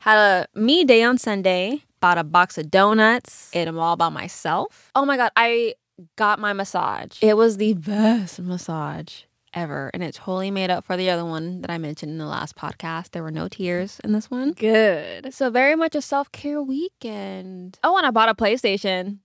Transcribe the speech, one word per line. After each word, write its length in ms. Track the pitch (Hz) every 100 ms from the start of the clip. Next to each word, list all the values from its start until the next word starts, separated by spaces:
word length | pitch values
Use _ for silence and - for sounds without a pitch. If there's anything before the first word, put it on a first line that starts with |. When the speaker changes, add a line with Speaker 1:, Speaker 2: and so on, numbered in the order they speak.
Speaker 1:
Had 180 | - 214
a 400 | 202 180 - -
me 260 | 226 339
day 200 | 277 226
on 140 | 233 254
Sunday. 640 | 226 202 185 180 196 294 _ -
Bought 180 | 180 170
a 60 |
box 340 | 156 175 180 -
of 100 | 156
donuts. 800 | 190 208 220 220 240 - - -
Ate 140 | 170 165
'em 100 | 165
all 180 | 165 170
by 120 | 165
myself. 800 | 151 - - 160 175 392 _ _ 269
Oh 80 |
my 120 | 277 262
God, 140 | 226 -
I 380 | 233 233 226 - _ _ 170 -
got 240 | 208 208
my 120 | 208
massage. 680 | 196 196 180 - - - -
It 140 | 214 214
was 220 | 226 196
the 160 | 214
best 680 | 185 156 208 220 233 185 -
massage 840 | 180 180 - 160 147 156 165 - _ _ _
ever. 360 | 175 160 143 135
And 80 | 180
it 120 | 170 -
totally 340 | - 185 190
made 180 | 196 185
up 140 | 180
for 120 | - 185
the 100 | 185
other 160 | 170
one 380 | 170 160 165 180
that 80 | 170
I 80 | 165
mentioned 320 | 151 156 151
in 60 | 160
the 80 | 151
last 300 | - 151 -
podcast. 560 | 151 - 165 165 -
There 100 | 170
were 80 | 160
no 180 | 156 175
tears 520 | - 180 175 196 -
in 80 | 208
this 180 | 214 -
one. 220 | 247 269
Speaker 2:
Good. 800 | - 220 220 214 160 90 90 262
Speaker 1:
So 160 | - 262
very 260 | 240 269 320
much 180 | 330
a 80 | 294
self-care 580 | - 277 277 - 285 294
weekend. 1200 | 269 277 359 _ 233 208 196 190 185 185 185 -
Oh, 140 | 311 381
and 80 | 285
I 40 |
bought 180 | 226 226
a 60 |
PlayStation. 840 | 214 214 254 208 196 196 185 190 202